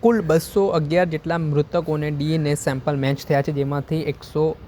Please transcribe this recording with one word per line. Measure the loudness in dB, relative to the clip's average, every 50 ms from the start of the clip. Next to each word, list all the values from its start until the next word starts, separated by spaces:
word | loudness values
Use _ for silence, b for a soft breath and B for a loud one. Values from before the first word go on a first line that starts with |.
કુલ | 6 4 4 4
બસો | 2 2 2 2 2 0 0 0 0 2
અગિયાર | 0 0 0 0 2 2 2 0
જેટલા | -2 -6 -4 -2 -2 -2
મૃતકોને | 0 0 0 0 0 0 -2 -2 -2 0 -2 -2 -2 -2
ડી | -2 -2 0 0 0
એન | 0 2 0
એ | 0
સેમ્પલ | 0 0 -2 -2 0 -2 -2 0
મેચ | 0 2 0 0 -2 0
થયા | 0 0 2
છે, | 2 0
જેમાંથી | 0 -2 -2 -2 -2 -4 -2 -2 -4 -2
એકસો | -2 -4 -6 -6 -10 -8 -2 0 0 0 -2 -4 -12